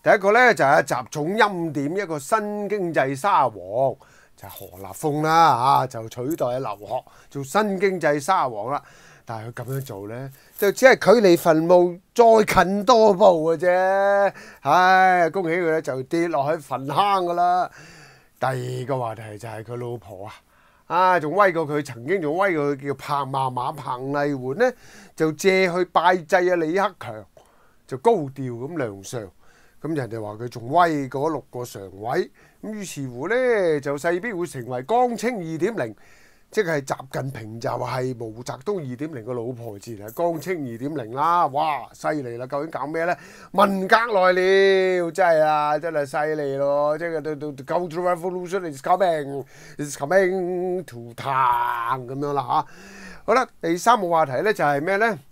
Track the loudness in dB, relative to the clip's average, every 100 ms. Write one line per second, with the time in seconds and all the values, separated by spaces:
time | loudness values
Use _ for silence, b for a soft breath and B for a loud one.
0 | 4 4 4 6 4 4 4 4 2 -6
1 | -6 -6 -4 2 2 2 -4 -4 -4 -4
2 | -4 -8 -2 -2 -2 -6 -6 -4 -2 0
3 | -2 -2 2 2 2 -2 -6 0 0 -2
4 | b b b _ -20 -18 -18 -14 -14 -6
5 | -4 -2 2 6 6 6 4 2 2 -8
6 | -12 -8 -6 -2 -2 -2 -6 -10 -8 -8
7 | -10 b b -12 -4 -2 0 0 0 2
8 | 0 0 0 0 0 -4 -6 -6 B B
9 | B B -14 -12 -12 -12 -8 -8 -8 -12
10 | -10 -10 -12 -16 b -2 0 6 6 6
11 | 6 6 6 6 4 2 6 4 4 -2
12 | _ 4 6 6 6 2 2 0 4 6
13 | 6 8 6 6 2 2 2 4 4 4
14 | 4 4 2 B B B 2 6 6 6
15 | 6 6 2 0 -2 0 2 0 -2 -6
16 | -2 -2 0 0 0 -2 -4 -8 -2 0
17 | 2 2 0 0 2 2 -2 B B B
18 | B B B _ -4 -4 -6 -8 -4 -4
19 | -4 -8 -14 -14 -12 -12 -12 -10 -8 -10
20 | -14 -16 -16 -18 b b b b _ 2
21 | 4 4 2 2 2 2 -2 -4 -6 -12
22 | -4 -2 -2 0 0 0 -2 -4 -6 -8
23 | -4 -4 -2 -2 -2 -2 -6 -8 -8 -8
24 | -4 -2 -2 -2 -6 -2 -2 -2 B B
25 | B -2 -2 2 2 4 2 0 0 2
26 | 2 2 2 2 2 0 0 0 -2 -4
27 | -14 -14 -18 _ b b b b _ 0
28 | 2 2 -2 -8 -8 -8 -8 -6 -6 -8
29 | -12 -10 -12 _ b b b b -6 -4
30 | -4 -8 -10 -10 -12 -10 -2 2 2 2
31 | -4 -4 -4 -4 -10 -12 -10 -12 -16 -10
32 | -4 -4 -4 b b b -12 -10 -10 -10
33 | -10 -8 -4 -2 0 2 2 0 -2 -4
34 | -2 -2 -4 -6 -6 -8 -8 -8 -2 0
35 | 2 0 -4 -4 -8 -2 -2 -2 -6 -8
36 | b b b b b -4 -2 -2 -4 -8
37 | -6 -8 -8 -10 -12 -8 -6 -4 -4 -4
38 | -4 -6 -10 -10 -12 -8 -6 -6 -6 -8
39 | -8 -10 -8 -6 -6 -8 -12 -14 -14 -14
40 | -12 -4 -2 -2 -6 -6 -6 -6 -6 -6
41 | -8 -2 2 2 2 0 -2 -4 -8 -6
42 | -4 -4 -6 -10 -6 -6 -6 -6 -6 -2
43 | -2 -4 B B B 2 2 2 2 2
44 | 4 4 4 4 4 4 6 4 2 0
45 | -2 2 4 6 4 2 0 -2 -2 -4
46 | -4 -4 -2 -2 -4 -2 0 2 0 -2
47 | -4 -6 -6 -8 -10 -12 -6 -4 -4 -2
48 | -2 -2 -4 -6 -6 -6 -6 -8 0 2
49 | 2 0 -4 -8 -10 B B B -10 -8
50 | 2 2 2 0 -4 -4 -4 -6 -8 -16
51 | -16 -10 -2 2 2 2 0 -2 -4 -6
52 | -6 -6 -4 -4 0 -2 -2 B B B
53 | B B 0 0 0 _ -4 0 2 2
54 | 2 0 2 0 -2 0 0 0 0 0
55 | 0 -2 -12